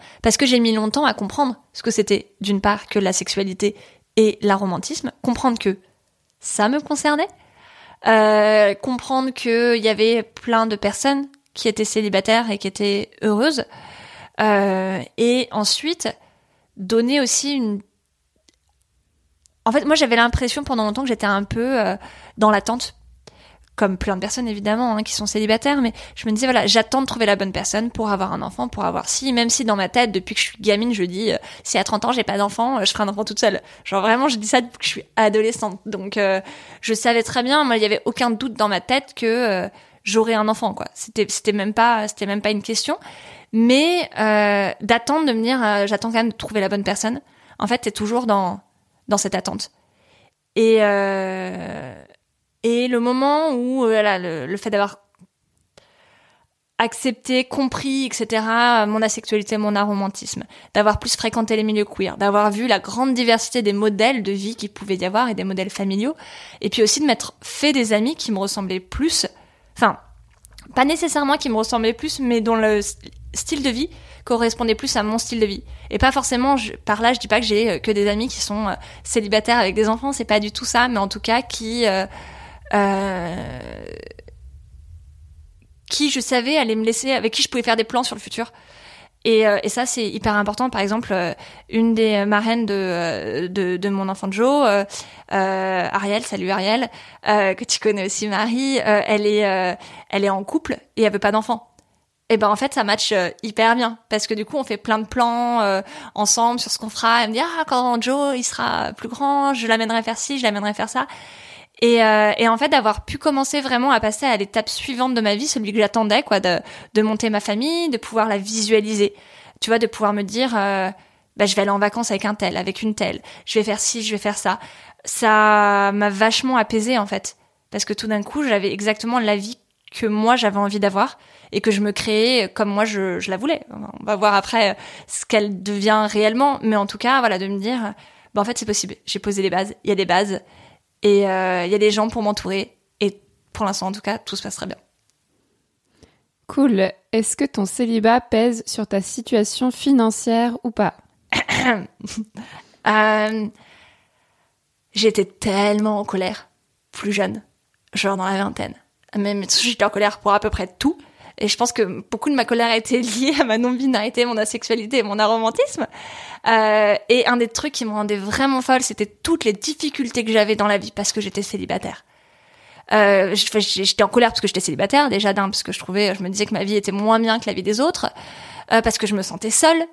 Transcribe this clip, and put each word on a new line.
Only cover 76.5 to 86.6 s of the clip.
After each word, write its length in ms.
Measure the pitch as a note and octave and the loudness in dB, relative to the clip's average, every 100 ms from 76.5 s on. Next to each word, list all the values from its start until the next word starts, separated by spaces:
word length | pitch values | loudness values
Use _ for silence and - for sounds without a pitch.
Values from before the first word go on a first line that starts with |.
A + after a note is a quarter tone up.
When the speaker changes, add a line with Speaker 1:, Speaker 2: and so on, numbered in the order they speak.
| C#4 | 2
Speaker 1:
je, 160 | G#3+ | -2
par 280 | - - G#3 | -8 -4 2
là, 120 | A3+ | 2
je 80 | B3 | 2
dis 80 | A3 | 0
pas 120 | A3 | 0
que 60 | A3+ | 2
j'ai, 240 | G#3 A3+ | 2 2
euh, 80 | E3 | 0
que 140 | - | 0
des 160 | G3+ G3+ | 0 2
amis 200 | G#3 B3+ | 0 -4
qui 120 | - | -6
sont, 280 | - G#3 G#3+ | -6 -4 -4
euh, 60 | - - - | -6 -10 -18
célibataires 540 | - A#3+ G#3 G#3+ G#3+ A#3+ | -4 -2 2 0 2 2
avec 160 | F#3+ | 2
des 140 | G3 G#3+ | 2 0
enfants, 240 | A3+ C#4 | 0 -4
c'est 120 | C#4 | -6
pas 160 | A#3 G#3+ | 0 0
du 100 | G#3 | 0
tout 120 | - | -6
ça, 240 | B3 A#3+ B3 | -2 0 2
mais 100 | A3+ | 0
en 100 | G3 | -2
tout 120 | G3+ | -4
cas 220 | - A#3 | -2 -2
qui, 440 | C4 - A3 A#3 A3+ | -2 -8 -6 0 0
euh, 200 | F#3+ G3 - - - - - - | 0 -2 -8 -18 -20 -20 -20 -2
euh, 840 | G3+ G3+ G3 G3 F#3 E3+ F3 - B2+ A#1+ G#1+ G1+ G1+ - - - - - - - - - - - - - - - - _ _ - | 0 2 0 -2 -4 -6 -8 -10 -12 -14 -14 -14 -14 -16 -18 -20 -20 -20 -20 -20 -20 -20 -20 -20 -20 -20 -20 -20 -20 _ _ -6
qui 220 | - D4 | -2 0
je 80 | C4 | -2
savais 380 | A3+ B3+ A#3+ | -2 -2 0
allait 180 | D4+ | 0